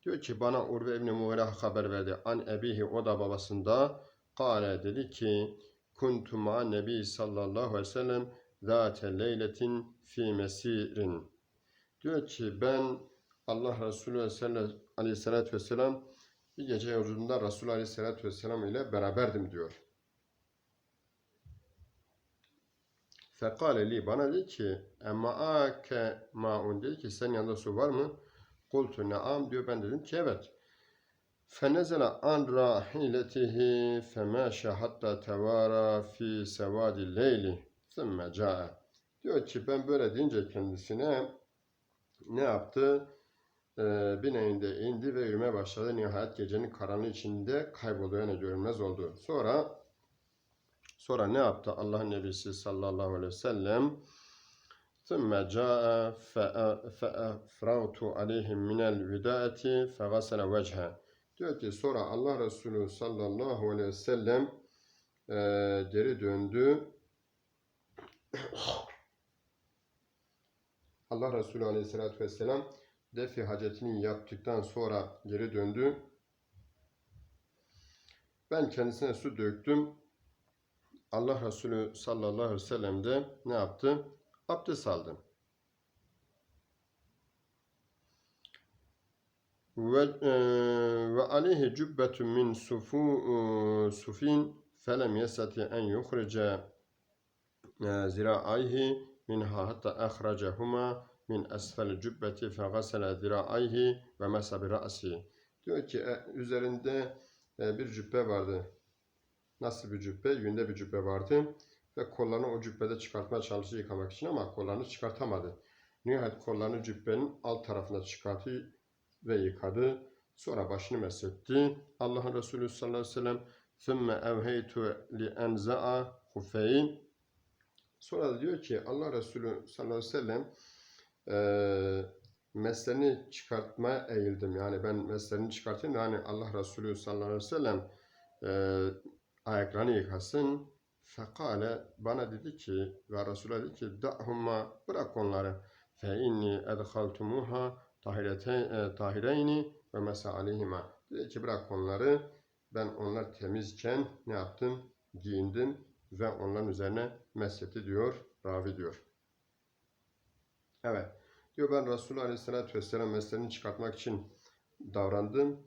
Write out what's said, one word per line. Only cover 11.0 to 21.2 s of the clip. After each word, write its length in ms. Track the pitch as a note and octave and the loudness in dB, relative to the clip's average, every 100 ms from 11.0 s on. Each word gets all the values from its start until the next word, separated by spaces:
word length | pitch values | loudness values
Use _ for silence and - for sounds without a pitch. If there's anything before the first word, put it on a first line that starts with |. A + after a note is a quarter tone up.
| F#2+ E2+ - _ _ _ _ _ _ _ | -2 -2 -8 _ _ _ _ _ _ _
Diyor 260 | D#3 D#3+ D3 | -2 0 -2
ki, 340 | - A2+ F#2+ | -4 -4 2
ben 380 | B2 C3+ C3 - - _ _ _ - | 2 4 2 -2 -8 _ _ _ -4
Allah 400 | A2+ B2 A2+ A2 | -2 0 -2 -2
Resulü 420 | G2+ - A#2+ A2+ | -4 -4 -2 -2
sallallahu 420 | G2 A#2+ A#2 G#2+ - - - | -2 -2 0 -2 -4 -14 -2
aleyhissalatü 560 | A2+ G#2+ A2+ A#2 A#2 | 0 0 2 2 2
vesselam 500 | G#2+ - A#2+ C3 C3+ - - - _ _ - | -2 -2 2 2 2 -8 -20 -20 _ _ -10
bir 100 | C3+ | -4
gece 240 | A2 A2+ | -2 0
yolculuğunda 500 | A#2 G#2+ A2 A#2 B2+ | 0 0 -2 0 0
Resulü 300 | G#2 G2+ A#2+ | 0 -2 -2
aleyhissalatü 560 | A2+ A2 - A2 A2+ G#2+ | -2 -2 -4 -4 -2 -6
vesselam 360 | F#2+ A2+ A2+ | -6 -4 -2
ile 280 | G2+ A#2 C#3 | -2 -2 0
beraberdim 600 | G#2+ G2 G2 B2 G#2 F#2 | 0 2 2 2 2 -4
diyor. 300 | F2 E2 - _ _ _ _ _ _ _ _ _ _ _ _ _ _ | -4 -8 -8 _ _ _ _ _ _ _ _ _ _ _ _ _ _